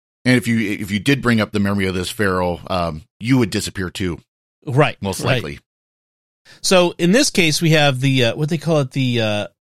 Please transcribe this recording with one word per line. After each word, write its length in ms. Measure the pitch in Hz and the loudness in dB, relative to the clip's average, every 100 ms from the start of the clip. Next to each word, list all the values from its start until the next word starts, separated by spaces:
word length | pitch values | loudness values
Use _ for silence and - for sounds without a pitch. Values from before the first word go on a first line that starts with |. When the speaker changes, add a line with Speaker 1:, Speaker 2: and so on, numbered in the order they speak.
| _ _ | _ _
Speaker 1:
and 140 | 123 127 | 2 2
if 100 | 120 | 2
you, 120 | 113 | 0
if 320 | 101 107 92 | -2 -4 -4
you 80 | 104 | -2
did 240 | 135 135 | 0 0
bring 180 | 117 113 | 2 2
up 100 | 101 | 0
the 80 | 107 | 0
memory 280 | 101 101 95 | 0 0 -2
of 80 | 92 | -2
this 160 | 87 | -4
pharaoh, 480 | - 101 92 90 87 - | -2 -2 0 -2 -4 -4
um, 340 | 92 85 78 - - | -4 -4 -6 -14 -8
you 200 | 110 131 | 0 2
would 100 | 104 | 2
disappear 400 | 101 87 98 87 | -2 -6 -6 -8
too. 300 | - 92 78 _ _ _ _ - | -6 -6 -6 _ _ _ _ -4
Speaker 2:
Right, 300 | 123 135 - | 0 0 0
Speaker 1:
Most 200 | 98 - | -6 -4
Speaker 2:
right. 120 | - 123 | -2 -2
Speaker 1:
likely. 160 | 78 71 _ _ _ _ _ _ _ _ _ - | -4 -10 _ _ _ _ _ _ _ _ _ -8
Speaker 2:
So 320 | - 185 175 - | 2 2 2 2
in 140 | 175 | 2
this 180 | 233 294 | 4 2
case, 300 | - 160 147 | 2 0 2
we 100 | 165 | 2
have 280 | 156 143 127 | 4 2 2
the, 260 | 135 131 117 | 0 2 2
uh, 100 | - | 0
what 140 | 151 | -2
they 80 | 170 | -2
call 200 | 165 156 | 0 0
it, 100 | 131 | 0
the, 300 | 139 127 117 | -2 0 0
uh, 260 | 107 104 95 _ | 0 -2 -6 _